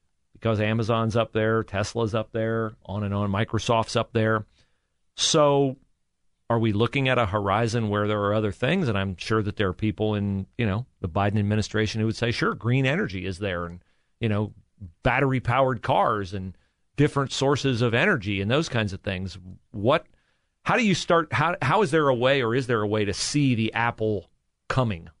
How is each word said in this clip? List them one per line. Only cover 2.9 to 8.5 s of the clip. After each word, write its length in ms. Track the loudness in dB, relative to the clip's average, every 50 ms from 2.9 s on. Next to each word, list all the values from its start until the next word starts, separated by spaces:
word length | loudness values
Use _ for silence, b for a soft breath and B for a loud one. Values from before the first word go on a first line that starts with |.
| -6 -6 -4
and 100 | -2 -2
on, 180 | -2 -2 0
Microsoft's 640 | 0 -2 -2 -2 -2 -2 0 0 0 0 0 0 -2
up 160 | -2 -2 -2 0
there. 320 | 0 2 2 0 0 -2 -8 _ _ _ _ _ _ _ _ _ _ _ _ _
So 640 | -4 -2 2 4 4 6 6 6 4 2 2 0 -4 _ _ _ _ _ _ _ _ _ _ _ _ _ -2
are 100 | 0 2
we 140 | 2 2 4
looking 340 | 2 2 2 2 0 0 2
at 100 | 2 2
a 100 | 2 0
horizon 600 | 0 0 0 2 2 2 2 0 0 -2 0 0
where 200 | 0 0 0 0
there 120 | 0 0 0
are 100 | 0 0
other 180 | 0 0 -2